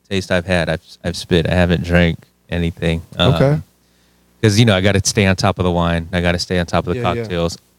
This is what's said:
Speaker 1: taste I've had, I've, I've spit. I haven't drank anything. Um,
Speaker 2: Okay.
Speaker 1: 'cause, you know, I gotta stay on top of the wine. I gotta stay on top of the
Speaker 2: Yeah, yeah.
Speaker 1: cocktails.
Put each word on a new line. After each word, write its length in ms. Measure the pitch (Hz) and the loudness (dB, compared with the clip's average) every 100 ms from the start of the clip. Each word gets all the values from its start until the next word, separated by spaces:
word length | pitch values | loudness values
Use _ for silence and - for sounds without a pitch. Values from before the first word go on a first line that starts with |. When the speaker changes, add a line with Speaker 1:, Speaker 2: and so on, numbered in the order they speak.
| - | -8
Speaker 1:
taste 220 | 98 90 | -6 -2
I've 140 | 92 85 | -2 0
had, 220 | 90 80 | -2 0
I've, 140 | 80 - - | -4 -8 -10
I've 120 | 90 82 | -8 -8
spit. 300 | - 87 78 | 0 0 2
I 80 | |
haven't 300 | 90 87 85 | 2 2 2
drank 340 | 85 87 87 82 - _ - | 2 2 2 0 -10 _ -8
anything. 520 | 87 85 - 82 82 - - | -4 -4 -4 -4 -4 -6 -2
Um, 180 | 87 | 0
Speaker 2:
Okay. 260 | 82 135 147 - _ _ _ _ _ _ - | 2 2 0 -4 _ _ _ _ _ _ -2
Speaker 1:
'cause, 160 | 110 101 | 2 4
you 60 | |
know, 100 | 120 | 4
I 60 | 95 | 4
gotta 200 | 98 95 | 2 2
stay 200 | - - 98 | 0 0 2
on 100 | 92 | 2
top 240 | 101 92 | 0 0
of 40 | |
the 60 | 90 | 0
wine. 380 | 87 85 85 85 | 0 0 -2 -4
I 80 | 90 | -2
gotta 200 | 87 87 | 0 -2
stay 180 | - 90 | -2 -4
on 80 | 85 | -2
top 220 | 87 85 | -2 -2
of 60 | |
the 60 | 87 | -4
Speaker 2:
Yeah, 120 | 120 | -2
yeah. 80 | 117 | -4
Speaker 1:
cocktails. 360 | 113 87 85 - _ | -4 -4 -4 -6 _